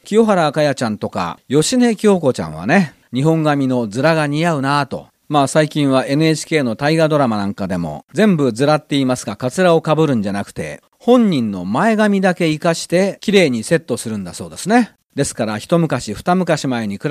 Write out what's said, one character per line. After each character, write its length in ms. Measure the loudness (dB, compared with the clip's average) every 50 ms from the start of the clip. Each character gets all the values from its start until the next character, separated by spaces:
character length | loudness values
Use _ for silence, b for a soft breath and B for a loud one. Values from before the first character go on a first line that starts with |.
清 240 | _ 0 2 2 4
原 240 | 4 2 2 2 0
果 100 | 2 2
耶 120 | 0 0 0
ち 80 | -2
ゃ 80 | -2 -4
ん 80 | -4 -4
と 120 | -6 -6
か、 280 | -4 -4 -6 -6 -8 -10 _ 0
芳 300 | 2 2 2 2 2 2
根 160 | 2 2 2
京 240 | 2 2 2 2 2
子 140 | 2 0
ち 80 | 0 -2
ゃ 80 | -4 -8
ん 60 | -8
は 120 | -6 -2
ね、 280 | 2 2 2 2 0 -4 _ _ _
日 100 | -4 0
本 220 | 2 2 2 2 2
髪 240 | 0 0 0 0 0
の 180 | 0 -2 -2
ズ 160 | -2 -2 0
ラ 140 | 2 2 2
が 100 | 2 0
似 180 | -2 -2 0 0
合 120 | 0 0
う 40 | 0
な 220 | 0 0 0 0
ぁ 40 | -2
と。 200 | -2 -6 -10 -12 -14 _ _ _ -2
ま 160 | 0 2 2
あ、 20 |
最 220 | 2 2 2 2 2
近 220 | 0 0 0 2
は 140 | 2 0 0
エ 120 | 0 0
ヌ 80 | 2 2
エ 80 | 2
イ 40 | 0
チ 100 | -2 -2
ケ 140 | -2 -2 -2
ー 20 | 0
の 100 | -2 -2
大 220 | -2 -2 0 2
河 120 | 2 2 2
ド 80 | 2
ラ 120 | 2 2 0
マ 80 | 0
な 100 | -2 -4
ん 80 | -4 -4
か 140 | -6 -6 -4
で 100 | -4 -4
も、 260 | -4 -6 -8 -12 -14 _
全 240 | -2 2 2 4 4
部 160 | 2 2 0
ズ 140 | 0 0 2
ラ 80 | 2 2
っ 60 | 0
て 80 | 0 -2
言 120 | -2 0
い 40 | 0
ま 80 | 0 -2
す 100 | -4 -6
か、 120 | -10 -8
カ 160 | -6 -6 -4
ツ 100 | 0 2
ラ 140 | 2 4 4
を 40 | 2
被 140 | 2 0 0
る 220 | 2 2 2 0
ん 60 | 0
じ 60 | -2 -4
ゃ 40 |
な 120 | -4 -6 -8
く 60 | -8
て、 300 | -10 -10 -10 -10 -10 -14 _ _ _ _ 2
本 240 | 4 4 4 4 4
人 220 | 2 0 -2 -2
の 160 | -4 -6 -4
前 300 | -4 -2 0 0 2 2
髪 260 | 2 2 2 2 2
だ 120 | 0 0 0
け 140 | 0 0 -2
活 100 | -2 0
か 140 | -2 -2
し 140 | -2 -2 -2
て 320 | -2 0 0 0 0 -4 -6
綺 120 | -2 2
麗 180 | 4 4 4 4
に 120 | 2 -2
セ 140 | -2 0 0
ッ 20 | -2
ト 180 | 0 -2 -6 -6
す 100 | -6 -6
る 80 | -8
ん 80 | -8 -8
だ 80 | -10
そ 140 | -12 -12 -14
う 40 | -14
で 60 | -14
す 140 | -10 -2 0
ね。 240 | 2 2 2 0 _ _ _ _ -4
で 100 | -4 -4
す 100 | -4 -4
か 100 | -4 -4
ら、 140 | -4 -4 -6
一 200 | -4 0 0 0
昔 360 | 0 0 -2 -4 -4 -6 -10
二 200 | -6 -2 0 0
昔 320 | 0 0 0 -2 -2 -2
前 200 | -4 -4 -4 -4
に 100 | -6 -6
比 140 | -6 -2 -2